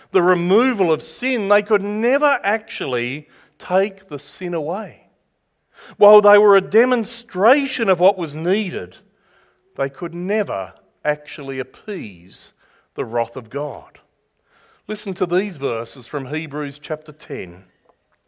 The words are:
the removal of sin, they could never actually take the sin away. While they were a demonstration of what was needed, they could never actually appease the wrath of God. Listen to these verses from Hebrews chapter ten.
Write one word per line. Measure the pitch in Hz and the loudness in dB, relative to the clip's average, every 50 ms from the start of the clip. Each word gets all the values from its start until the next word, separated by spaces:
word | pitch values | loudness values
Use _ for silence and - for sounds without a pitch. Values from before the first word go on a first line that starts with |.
| - _ | -6 _
the | - 185 | 0 2
removal | 175 180 180 170 175 180 190 226 254 262 240 202 185 165 | 4 4 2 2 2 2 4 4 4 2 2 0 2 2
of | 156 139 - | 0 0 -4
sin, | - - - 247 262 254 226 202 196 | -8 -12 -8 -4 -4 -2 -2 2 2
they | 202 214 | 2 2
could | 202 - 214 196 | 2 2 0 0
never | 196 202 208 214 226 240 262 285 302 285 277 - - | 0 -2 -4 -2 0 0 0 2 2 0 0 0 -2
actually | 196 214 220 - - - - 175 135 127 120 120 123 135 151 147 _ _ _ _ _ _ - | -2 -4 -4 -6 -10 -12 -8 -6 -4 -2 -2 -4 -4 -6 -10 -12 _ _ _ _ _ _ -16
take | - - 180 190 202 208 190 - - | -6 -2 0 0 0 -2 -4 -12 -16
the | - 147 139 | -14 -14 -14
sin | - - - - 185 175 175 | -14 -14 -14 -12 -8 -6 -6
away. | 165 147 156 180 214 208 147 101 _ _ _ _ _ _ _ _ _ _ _ _ _ _ _ _ - - - - | -6 -6 -6 -6 -8 -8 -12 -16 _ _ _ _ _ _ _ _ _ _ _ _ _ _ _ _ -20 -20 -10 0
While | - 208 208 214 208 | 6 8 8 10 10
they | 196 202 208 | 8 8 8
were | 208 214 208 196 | 8 8 8 6
a | 196 | 6
demonstration | - 151 202 220 247 254 254 233 214 - - - - - - 180 196 233 285 294 277 269 - 262 226 196 | 4 4 4 4 4 4 2 0 -2 -4 -8 -14 -16 -10 -2 2 4 4 4 4 2 -4 -4 -2 0 2
of | 180 156 | 2 4
what | 180 196 - | 4 4 2
was | 185 170 147 139 | 2 -4 -8 -8
needed, | 156 165 175 196 220 208 175 127 104 90 87 - - _ _ _ _ _ _ _ _ _ _ _ _ _ _ _ | -4 -2 -2 0 -2 -2 -4 -6 -8 -10 -12 -16 -20 _ _ _ _ _ _ _ _ _ _ _ _ _ _ _
they | - 139 139 | -6 -6 -6
could | 143 - 175 170 160 | -6 -8 -10 -10 -8
never | 170 180 190 214 220 196 135 107 95 92 87 - _ _ _ _ _ - | -6 -6 -4 -2 -2 -2 -4 -6 -6 -8 -10 -14 _ _ _ _ _ -4
actually | 151 147 147 - - - 156 139 135 135 131 | -4 -4 -4 -6 -16 -16 -12 -10 -8 -6 -8
appease | 123 - - - _ 214 202 170 120 104 92 85 87 95 - - - - _ _ _ _ _ _ _ _ _ | -8 -10 -12 -18 _ -10 -10 -10 -10 -12 -14 -18 -20 -20 -20 -20 -20 -20 _ _ _ _ _ _ _ _ _
the | 139 131 | -8 -8
wrath | 110 117 117 117 117 - | -4 -2 -4 -4 -4 -6
of | 131 113 107 | -12 -12 -10
God. | 123 139 151 143 107 82 - - _ _ _ _ _ _ _ _ _ _ _ _ _ _ _ _ _ _ _ | -8 -8 -8 -8 -10 -14 -16 -20 _ _ _ _ _ _ _ _ _ _ _ _ _ _ _ _ _ _ _
Listen | - 214 - - 202 180 | -10 -10 -8 -8 -8 -4
to | - 185 | -4 -2
these | 160 175 185 208 202 170 | 0 0 -2 -2 -4 -6
verses | 139 135 127 117 113 117 - - 135 117 | -6 -4 -4 -4 -4 -6 -10 -12 -18 -14
from | - - 139 135 | -10 -8 -8 -8
Hebrews | 127 151 160 160 143 143 151 147 139 135 - | -6 -8 -8 -8 -8 -8 -8 -8 -10 -10 -12
chapter | - - 156 156 - - | -12 -10 -10 -10 -10 -14
ten. | 147 - - - 143 110 95 87 87 92 95 _ _ _ _ _ _ _ _ _ _ _ _ | -20 -18 -14 -12 -10 -10 -10 -12 -14 -18 -20 _ _ _ _ _ _ _ _ _ _ _ _